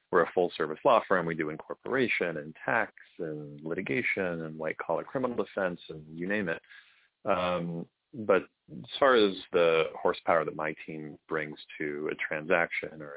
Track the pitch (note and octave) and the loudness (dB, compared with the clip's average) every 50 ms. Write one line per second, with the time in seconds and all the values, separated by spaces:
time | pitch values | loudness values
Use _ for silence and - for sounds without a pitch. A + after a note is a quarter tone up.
0 | _ _ F#2 F2 E2 - - F#2 F2 E2+ - - D#2+ D2+ D#2 - - C#3+ A#2+ G#2+ | _ _ 4 4 4 4 4 2 2 2 2 -2 -2 -2 -2 2 4 6 6 6
1 | - - G2 F2+ E2+ E2 E2 D#2+ D#2 D2+ D#2 D#2 - - - - - G#2 B2+ C3+ | 6 4 2 2 2 0 -2 -2 -4 -4 -6 -8 -10 -12 -12 -10 -6 -2 0 0
2 | B2 - - - F#2 E2+ D#2+ D2+ D2 D#2 D#2 - - C3+ B2 A2+ G2+ - - - | 0 0 0 0 -2 -2 -2 -4 -8 -10 -14 -10 -4 -2 0 0 0 -2 -6 -16
3 | - - _ - E2+ D#2 D2+ D2+ D2 C#2+ D2 D2 D#2 D#2+ E2+ F2+ G2 - C3+ B2+ | -20 -18 _ -8 -8 -6 -6 -8 -10 -12 -12 -10 -8 -6 -4 -4 -2 -2 -2 0
4 | A#2+ - - G#2 F#2+ F2+ E2+ E2 D#2+ D#2 D#2 D#2 D#2 D#2 - - - - E2 D#2 | 0 -2 -2 -2 -2 -2 -2 -4 -6 -8 -8 -6 -6 -4 -4 -4 -4 -2 -2 -2
5 | D#2+ - - C3+ B2+ B2 A#2+ - G2 - - G#2 F#2+ F2+ F2 - - - D#2+ D#2 | -2 -4 -4 -2 -2 -2 -2 -2 -4 -4 -2 -2 -2 -2 -2 -4 -10 -12 -14 -14
6 | D2+ D#2 D#2+ E2 F2 F#2+ G2+ G#2+ G2 E2 D#2+ - - - - - - _ _ _ | -14 -12 -8 -6 -4 -2 -2 0 0 -2 -4 -4 -8 -14 -20 -20 -20 _ _ _
7 | _ _ _ _ - G#2 F#2+ F2+ F2+ F2+ F2+ F2 E2+ E2+ E2+ E2+ E2+ - _ _ | _ _ _ _ -2 0 0 2 2 0 0 -2 -2 -4 -4 -6 -8 -10 _ _
8 | _ _ - A#2+ G#2+ G#2 G2 F2+ - - _ _ _ - - - - - - - | _ _ -12 -2 2 4 4 4 4 0 _ _ _ -18 -16 -16 -12 -8 -2 2
9 | C#3+ C3+ B2+ A2+ G#2 G2 F2+ - - - - F2 E2+ E2 E2 D#2+ D#2 - - - | 4 6 8 8 6 4 2 0 -4 0 2 4 6 6 6 4 4 2 0 -2
10 | - F2+ E2+ - - - F2 E2 D2+ D#2+ D#2 D#2 D#2 D#2 D#2 - - - D#2+ D#2 | 0 0 0 0 2 2 4 4 2 0 -2 -4 -4 -4 -4 -6 -10 -10 -10 -10
11 | D2+ D2 C#2+ - _ - E2 D#2 D2+ D2+ D2 - - - - - D#2 D2+ D2 D2 | -10 -12 -14 -14 _ -4 -4 -4 -4 -4 -8 -14 -16 -14 -10 -6 -6 -4 -4 -4
12 | D#2 D#2 D#2 - - - D#2+ D#2 D#2 E2 F#2 E2+ E2 - - - - D#2 D#2+ D#2 | -4 -4 -4 -4 -4 -4 -4 -4 0 2 2 4 2 2 -2 -4 -6 -8 -8 -12
13 | D2+ C#2+ C#2+ | -14 -14 -14